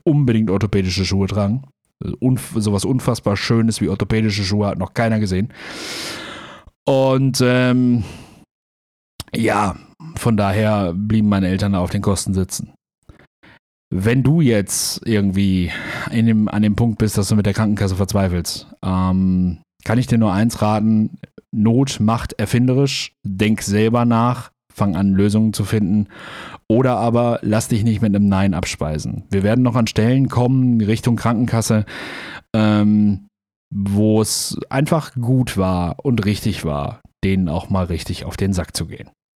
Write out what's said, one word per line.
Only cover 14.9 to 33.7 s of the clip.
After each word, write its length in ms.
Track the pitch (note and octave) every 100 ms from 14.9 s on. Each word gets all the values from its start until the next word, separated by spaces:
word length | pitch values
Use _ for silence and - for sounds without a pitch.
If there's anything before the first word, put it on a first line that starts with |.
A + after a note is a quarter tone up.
| - -
irgendwie 640 | G#2+ G2 F#2+ G2 F#2 E2+ - - - -
in 140 | A#2 A2+
dem, 220 | A2 G#2+
an 160 | G#2
dem 120 | G#2+ G#2
Punkt 220 | A#2 G#2
bist, 200 | G#2+ -
dass 120 | G2
du 60 | G#2+
mit 100 | G2+
der 80 |
Krankenkasse 420 | G2 A2 G#2 G2 F#2
verzweifelst, 720 | G2 G2+ F#2+ F2 E2+ - - -
ähm, 760 | F#2+ F#2 F#2 F#2 F#2+ F#2 F2+ E2 _ _ -
kann 120 | A#2
ich 100 | A#2+
dir 100 | A#2
nur 160 | A2
eins 280 | F#2+ A#2 -
raten: 580 | G#2+ G#2+ A2 A2 G#2+ - - - -
Not 480 | A2 G#2+ A#2+ C3+ -
macht 340 | G#2+ A2+ -
erfinderisch, 800 | - G#2+ A#2+ B2+ B2+ C#3 C3+ - _
denk 380 | G2+ F#2+ G#2+ G2
selber 440 | - G#2 A2 A#2+ A#2+
nach, 460 | A#2 A#2+ A#2+ - _ _
fang 220 | - G2+ E2+
an, 180 | G2+
Lösungen 400 | F#2+ G#2 G#2+ A2
zu 100 | G2+ G2
finden 420 | A2 G2 G#2 G#2 - - - - - -
oder 300 | A2+ C3 A2+
aber 420 | A#2 A#2 A#2+ A#2+
lass 240 | - G#2+ -
dich 160 | A#2
nicht 180 | A2+ G#2
mit 140 | A2 G2+
einem 120 | G2+
Nein 280 | F#2+ G2 F#2
abspeisen. 680 | F#2 - D2+ D2+ - G2 -
Wir 140 | G2
werden 180 | G2+ A#2
noch 140 | B2+ A#2+
an 100 | A2+
Stellen 420 | - A2 C3+ C3
kommen 540 | A#2+ B2 C3 B2+ A#2
Richtung 340 | G#2 A2 B2+ A2+
Krankenkasse, 720 | A2+ A#2 A#2+ A2+ - A2 G#2 - - - - - _ A2
ähm, 720 | G#2+ G#2 G#2 G#2+ G#2 G2 - _ _ _ -